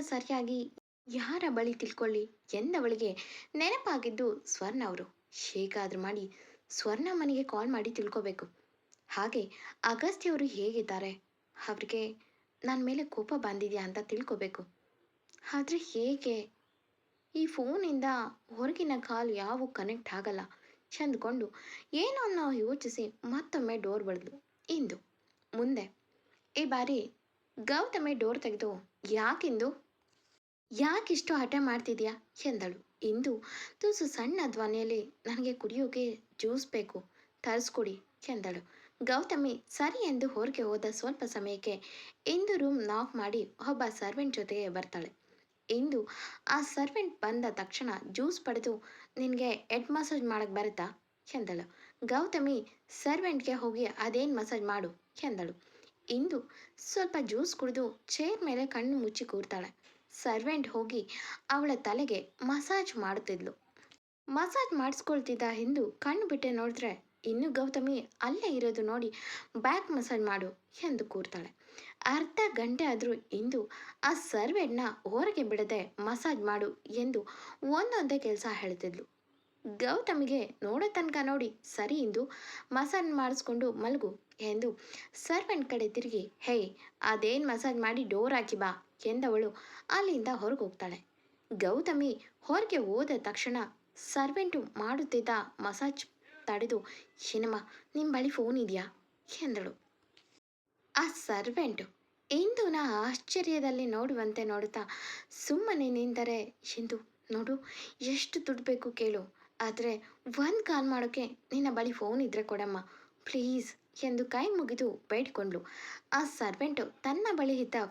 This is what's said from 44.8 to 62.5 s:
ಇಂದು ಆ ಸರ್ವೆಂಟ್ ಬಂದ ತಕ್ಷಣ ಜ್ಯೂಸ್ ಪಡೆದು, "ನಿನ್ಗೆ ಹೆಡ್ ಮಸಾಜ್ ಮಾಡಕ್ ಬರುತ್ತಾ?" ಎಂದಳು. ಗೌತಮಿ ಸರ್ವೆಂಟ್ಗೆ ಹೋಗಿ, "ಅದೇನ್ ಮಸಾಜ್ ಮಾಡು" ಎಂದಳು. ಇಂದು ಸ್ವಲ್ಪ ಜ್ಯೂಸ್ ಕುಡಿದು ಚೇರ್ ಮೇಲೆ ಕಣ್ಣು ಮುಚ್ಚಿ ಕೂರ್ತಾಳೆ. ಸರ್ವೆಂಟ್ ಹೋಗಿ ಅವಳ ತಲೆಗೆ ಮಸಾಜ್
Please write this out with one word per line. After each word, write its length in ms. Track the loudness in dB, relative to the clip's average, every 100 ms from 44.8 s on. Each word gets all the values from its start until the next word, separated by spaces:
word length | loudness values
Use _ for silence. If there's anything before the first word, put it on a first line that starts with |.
| -4 -6 -8 -10 _ _ _ _ -2
ಇಂದು 380 | 0 2 0 -2 -6 -12 -4 2
ಆ 140 | 2
ಸರ್ವೆಂಟ್ 580 | 2 0 0 0 -2 -2
ಬಂದ 240 | -2 0 -2
ತಕ್ಷಣ 400 | -2 -4 -4 -4 -4
ಜ್ಯೂಸ್ 360 | -4 0 0 0
ಪಡೆದು, 420 | -2 0 0 -2 -6 -20 -10 -2
"ನಿನ್ಗೆ 320 | 0 2 2
ಹೆಡ್ 400 | 0 0 -2 2
ಮಸಾಜ್ 320 | 0 0 0
ಮಾಡಕ್ 280 | 2 0 0
ಬರುತ್ತಾ?" 520 | 0 0 -2 -4 -6 _ _ -8
ಎಂದಳು. 420 | -6 -4 -4 -8 -14 -20 -6
ಗೌತಮಿ 640 | 0 2 2 2 2 2 -2 -12 -18
ಸರ್ವೆಂಟ್ಗೆ 640 | -4 0 2 2 0 0
ಹೋಗಿ, 320 | 0 0 0
"ಅದೇನ್ 520 | 0 0 0 2 2 0
ಮಸಾಜ್ 280 | 0 -2
ಮಾಡು" 380 | 0 0 -2 -8 _ -8
ಎಂದಳು. 500 | -4 -2 -4 -8 -18 -20 -20 _ -2
ಇಂದು 400 | 0 2 0 -4 -16 -20 -16
ಸ್ವಲ್ಪ 380 | -4 0 2 0
ಜ್ಯೂಸ್ 360 | 0 0 0 0
ಕುಡಿದು 440 | -2 0 -2 -4 -4
ಚೇರ್ 340 | 0 0 0
ಮೇಲೆ 240 | 0 0 0
ಕಣ್ಣು 320 | 0 2 2
ಮುಚ್ಚಿ 260 | 0 -2
ಕೂರ್ತಾಳೆ. 520 | -4 -4 -2 -4 -6 -12 -20 -20 _
ಸರ್ವೆಂಟ್ 560 | -4 -2 0 0 0 0
ಹೋಗಿ 400 | -2 -2 -4 -4 -8 -10 -6 0
ಅವಳ 200 | 2 2
ತಲೆಗೆ 560 | 2 2 2 2 0 -4 -4
ಮಸಾಜ್ 540 | 0